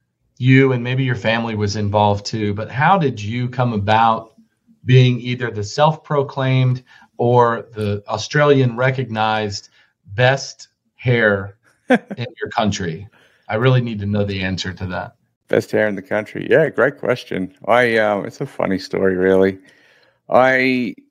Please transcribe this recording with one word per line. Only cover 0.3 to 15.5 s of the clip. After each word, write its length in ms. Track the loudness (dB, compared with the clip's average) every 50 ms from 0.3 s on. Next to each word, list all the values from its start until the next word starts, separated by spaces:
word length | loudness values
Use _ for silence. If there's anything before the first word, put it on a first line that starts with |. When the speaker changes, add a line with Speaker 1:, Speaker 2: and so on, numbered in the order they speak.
| _ -2
Speaker 1:
you 340 | 2 4 6 6 6 4
and 120 | 2 0 -2
maybe 200 | -4 -4 -2 -2
your 120 | -2 -4
family 400 | -2 -2 -2 -2 -2 -2 -4 -4
was 200 | -2 -2 -2 -2
involved 500 | -4 -4 0 2 2 2 2 2 0 -4
too, 280 | -6 -6 -4 -4 -4 -4
but 180 | -6 -8 -8
how 260 | -4 0 2 2 2 2
did 240 | 2 0 -2 -4
you 280 | -8 -6 -6 -4 -4 -4
come 240 | -2 -2 -2 0 -2
about 600 | -2 0 2 2 4 4 2 2 0 -4 -10 _ _ _ _ _ _ _ _ _ _ 0
being 340 | 4 6 6 6 6 2 0
either 320 | -4 -6 -6 -4 -6 -6
the 120 | -6 -6 -8
self-proclaimed 1200 | -6 0 2 2 2 2 0 -4 -4 -2 -2 -2 -2 -4 -4 -2 0 2 2 2 2 0 -2 -6 _ -20 -20 -20 _ _ -2
or 500 | 0 2 4 4 4 4 2 -2 -6 -10 -8
the 280 | -6 -4 -2 -4 -4 -4 -6
Australian 680 | -6 -6 -6 -4 0 2 4 4 4 4 2 2 0 0
recognized 920 | -2 -2 -2 -2 -4 -6 -4 -2 -2 0 0 -2 -4 -4 -6 -10 -14 _ _ _ _ _ _ _ _ -10 -2
best 540 | 0 2 2 2 0 -4 -10 -16 -20 -20 -20 _ _ _ _ _
hair 640 | _ -2 0 2 4 4 2 2 2 -2 -8 -14 _ _ _ _
Speaker 2:
<laughs> 160 | _ _ 0
Speaker 1:
in 360 | 0 0 0 -4 -12 -12 -12 -12 -10 -10
your 80 | -12 -6
country? 560 | -2 0 0 0 -2 -2 -6 -8 -8 -10 -12 -18 _ _ _ _ _ _ _ -8
I 60 | -4
really 260 | 0 2 2 2 2
need 180 | 0 -2 -4 -6
to 60 | -4
know 180 | -4 -2 -2 -2
the 180 | -2 -4 -4
answer 320 | -4 -4 -6 -6 -6 -8 -10
to 120 | -8 -8 -8
that. 280 | -8 -8 -10 -12 -14 _ _ _ _ _ _
Speaker 2:
Best 220 | -4